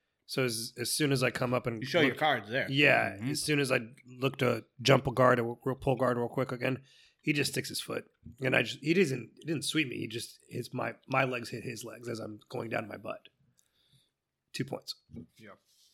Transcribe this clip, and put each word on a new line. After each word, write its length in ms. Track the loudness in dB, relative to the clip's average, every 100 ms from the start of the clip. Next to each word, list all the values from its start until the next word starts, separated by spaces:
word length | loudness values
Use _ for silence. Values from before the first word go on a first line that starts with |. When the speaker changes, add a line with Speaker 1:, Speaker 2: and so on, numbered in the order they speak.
| _ _ -8
Speaker 1:
So 180 | -2
as, 280 | 0 -2 -8 -8
as 140 | -4
soon 200 | 0 2
as 100 | 4
I 80 | 2
come 220 | 0 0
up 120 | 0 -2
and 140 | -4
Speaker 2:
You 40 | -2
show 120 | 2
your 100 | 4
Speaker 1:
look 80 | 4
Speaker 2:
cards 300 | 2 0 -2
there. 180 | -4 -2
Speaker 1:
Yeah. 400 | 4 6 6 2 -2
Speaker 2:
Mm-hmm. 140 | -4
Speaker 1:
As 120 | -4
soon 160 | 0 0
as 100 | 2
I 80 | 0 -2 -12 -20 -2
look 200 | -2 2
to 260 | 2 0 -4 -2
jump 240 | 6 6 4
a 60 |
guard 260 | 4 6 6
or, 180 | 2 -2
or 100 | -4
pull 220 | -2 0 2
guard 200 | 2 2
real 100 | -2
quick 240 | -2 -4
again, 260 | -2 -2 -2 -6 -20 _ _
he 120 | -2
just 200 | 0 0
sticks 160 | -2 -4
his 120 | -8
foot, 220 | -6 -6 -8 _ -20 -4
and 160 | 2 2
I 60 |
just, 160 | 2 -2
he 140 | 0
doesn't, 360 | 4 4 2 -6 -14
he 40 | -6
didn't 180 | -4 0
sweep 220 | 0 -2
me. 100 | -4
He 80 | -6
just, 300 | -8 -10 -16 _
his, 240 | -10 -8
my, 220 | -6 -6 -8 -2
my 180 | 0
legs 260 | 2 -2 -6
hit 120 | -10
his 200 | -10 -10
legs 240 | -12 -12 -8
as 100 | -8
I'm 220 | -8 -12 -10
going 220 | -8 -4
down 120 | -4
to 40 | -4
my 80 | -10
butt. 320 | -10 -12 -14 _ _ _ _ _ _ _ _ _ _ _ _
Two 100 | -8
points. 300 | -6 -6 -10 -14 _ -18 -18 _
Speaker 3:
Yeah. 120 | -20 -20 _ _ _